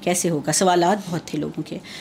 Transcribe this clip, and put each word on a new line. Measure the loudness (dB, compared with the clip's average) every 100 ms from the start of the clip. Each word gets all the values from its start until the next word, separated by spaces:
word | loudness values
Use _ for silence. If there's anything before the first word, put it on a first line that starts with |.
कैसे | -2 0 0
होगा, | 0 0
सवालात | 2 4 6 4 2 -2
बहुत | -6 -4
थे | -6
लोगों | -4 -6
के। | -8 -10 -12 -16